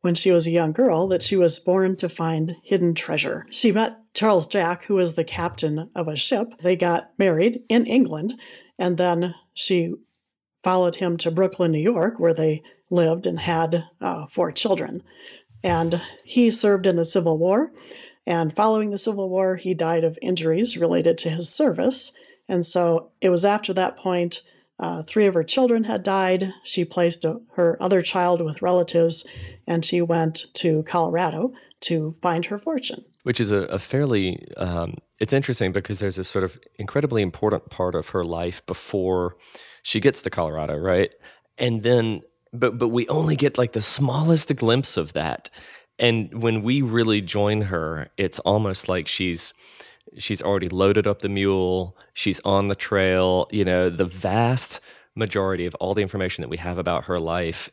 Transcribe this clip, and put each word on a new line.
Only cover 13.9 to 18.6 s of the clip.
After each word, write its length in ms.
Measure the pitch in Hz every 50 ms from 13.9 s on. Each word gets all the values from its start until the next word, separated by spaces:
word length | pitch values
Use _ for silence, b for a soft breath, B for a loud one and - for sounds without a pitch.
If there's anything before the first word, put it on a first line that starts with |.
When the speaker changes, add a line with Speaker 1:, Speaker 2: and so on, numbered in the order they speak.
| _ _
Speaker 1:
uh, 240 | - 180 175 165 151 -
four 200 | - 196 180 165
children. 520 | - - - 220 190 - 147 - - - - B B B B B B B B B B - -
And 380 | 190 170 165 165 165 170 170 B B B B _
he 260 | - - 247 240 226
served 380 | 220 - - 208 202 190 185
in 80 | 196 180
the 100 | 170 165
Civil 320 | 160 - 190 170 165 160
War, 340 | 156 165 185 196 226 302 311 B B B B B B B B B B B
and 300 | - 175 170 165 156 -
following 340 | -